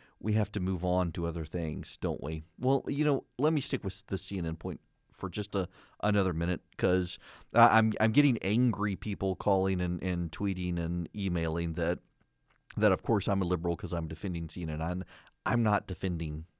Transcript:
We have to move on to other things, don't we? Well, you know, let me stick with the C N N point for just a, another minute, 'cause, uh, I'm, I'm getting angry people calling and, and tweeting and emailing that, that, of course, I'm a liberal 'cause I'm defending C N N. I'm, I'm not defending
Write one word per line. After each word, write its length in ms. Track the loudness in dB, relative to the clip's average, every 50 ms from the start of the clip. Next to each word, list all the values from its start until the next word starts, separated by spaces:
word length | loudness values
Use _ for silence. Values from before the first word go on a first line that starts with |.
| -20 _ _ -8
We 120 | -4 0 0
have 180 | 0 0 0 -2
to 80 | -2
move 240 | -2 -2 -2 -2 0
on 280 | 0 2 2 0 0 -2
to 160 | -4 -4 -4
other 160 | -4 -4 -6
things, 520 | -6 -4 -4 -4 -4 -4 -6 -8 -10 -10 -6
don't 200 | -4 -4 -4 -4
we? 220 | -4 -6 -6 -6 -8 -12 _ -4
Well, 240 | 0 0 0 0 0 -2
you 160 | -2 0 0
know, 200 | 0 0 0 -2 _ _ 0
let 140 | 0 2 2
me 80 | 0
stick 240 | 0 -2 -4 -4 -4
with 200 | -6 -8 -8 -8 -6
the 100 | -6 -6
C 200 | -6 -6 -6 -4
N 80 | -4
N 100 | -4 -4
point 240 | -6 -6 -8 -8 -10 _ _ _ _ _ _ _
for 160 | -8 -8 -6
just 260 | -6 -6 -6 -4 -2
a, 140 | -2 -4 -4 -6 -14 -20 -20 _ -4
another 320 | 0 2 2 2 2 2 0
minute, 280 | 0 0 -2 -2 -4 -6 _ _
'cause, 440 | 0 2 2 4 2 2 -2 -6 -10 -16 -20 -20 -20 -14 0 4
uh, 140 | 6 6 8
I'm, 220 | 8 6 4 4 2 2
I'm 100 | 0 2
getting 280 | 4 4 4 4 2 0
angry 580 | 0 0 2 2 2 2 2 0 -2 -2 -2
people 400 | -4 -4 -6 -4 -2 -2 -2 -2
calling 440 | 0 2 2 2 4 4 2 2 2
and, 220 | 0 0 -2 -2 -2
and 300 | -2 -2 -2 -2 -4 -4
tweeting 460 | -2 -2 -2 -2 -2 -2 -2 -2 -2
and 300 | -2 -2 -2 -2 -4 -6 -6
emailing 600 | -4 -2 0 0 0 0 0 0 -2 -2 -2 -2
that, 260 | 0 0 0 0 -2 -6 _ _ _ _ _ _ _ _ _ _ _ _ -12 -2
that, 140 | 2 4 4
of 140 | 4 4 2
course, 240 | 2 0 2 2 2
I'm 140 | 2 2 2
a 20 |
liberal 320 | 2 0 0 0 0 -2
'cause 160 | -2 -2 -4 -2
I'm 160 | -2 -2 -4
defending 400 | -6 -6 -6 -4 -4 -4 -6 -6
C 140 | -8 -6 -6
N 80 | -4
N. 120 | -4 -2 -2
I'm, 220 | -2 -2 -4 -6 -8 -12 -20 -20 -20 _ _ -4
I'm 160 | -2 0 2 4
not 240 | 4 2 2 0
defending 600 | -4 -6 -4 -2 -2 -2 -2 -2 -4 -4 -6 -8 -12 _